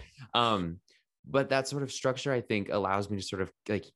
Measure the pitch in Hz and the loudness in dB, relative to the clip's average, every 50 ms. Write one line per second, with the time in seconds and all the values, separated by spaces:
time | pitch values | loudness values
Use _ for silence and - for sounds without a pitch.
0 | - - - - 123 - - 117 120 117 107 95 90 85 85 92 - _ _ _ | -8 -18 -18 -20 -10 0 2 4 4 4 4 2 0 -2 -4 -8 -14 _ _ _
1 | _ _ _ _ - - - 139 135 - 135 135 131 - 139 143 139 123 - - | _ _ _ _ -8 0 0 0 2 4 2 0 2 0 -4 -4 -4 -4 -6 -2
2 | - 131 127 127 - 143 131 120 - - 113 104 98 - 87 104 95 95 98 101 | 0 0 0 0 0 0 0 0 0 0 0 0 0 0 0 0 2 2 2 0
3 | 101 98 104 98 92 - 101 95 95 - - _ _ - 107 95 - - _ | 0 -2 -4 -6 -4 -4 -4 -4 -4 -4 -6 _ _ -2 -2 -2 -2 -8 _